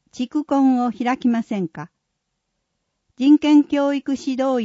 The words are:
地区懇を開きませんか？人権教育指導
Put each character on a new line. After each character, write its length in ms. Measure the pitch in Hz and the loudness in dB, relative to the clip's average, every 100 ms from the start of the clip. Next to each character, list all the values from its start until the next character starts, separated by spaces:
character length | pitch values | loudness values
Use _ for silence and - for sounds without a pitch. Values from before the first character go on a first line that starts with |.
| _ | _
地 160 | - 247 | -12 -8
区 120 | 302 | -6
懇 480 | 302 277 269 247 247 | -2 0 2 2 -2
を 40 | |
開 240 | - 240 254 | -4 -4 -2
き 80 | 247 | -2
ま 160 | 233 | -2
せ 160 | - 208 | -4 -6
ん 80 | 175 | -8
か？ 240 | - 151 _ _ _ _ _ _ _ _ _ _ _ _ - | -10 -18 _ _ _ _ _ _ _ _ _ _ _ _ -2
人 200 | 269 294 | 4 4
権 260 | 294 302 | 6 4
教 300 | 285 285 285 | 4 0 -2
育 200 | 285 277 | -2 -4
指 180 | 269 - | -6 -6
導 260 | 254 262 254 | -4 -2 -2